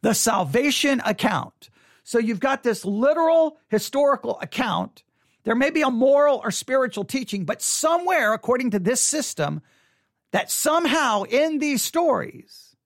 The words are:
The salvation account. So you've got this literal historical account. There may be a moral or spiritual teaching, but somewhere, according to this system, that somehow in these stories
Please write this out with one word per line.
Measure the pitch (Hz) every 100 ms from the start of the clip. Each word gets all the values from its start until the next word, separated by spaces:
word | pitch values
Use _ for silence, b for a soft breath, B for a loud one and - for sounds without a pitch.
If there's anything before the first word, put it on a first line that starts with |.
The | 208
salvation | 220 - 202 170 175 285 254 285 269 -
account. | 214 - 175 - _ - b b b
So | - 240
you've | 226 214
got | 269 269
this | 247 214
literal | 185 202 262 311 330 330 320 311 b
historical | 214 - 269 285 277 - -
account. | - - 247 90 92 _ _ _ _ _ -
There | 233
may | 277
be | 320
a | 285
moral | 240 262 285 294 262
or | -
spiritual | - - 262 254 - 202
teaching, | 262 233 202 165
but | -
somewhere, | - - 311 339 359 359 226
according | 220 - 247 247
to | 202
this | 180 247
system, | - 311 269 - 147 151 - _ _ _ _ _ _
that | - 180
somehow | - - 320 339 302 277 214
in | - 240 320 302
these | 302 262
stories | - 330 339 247 - - - - - _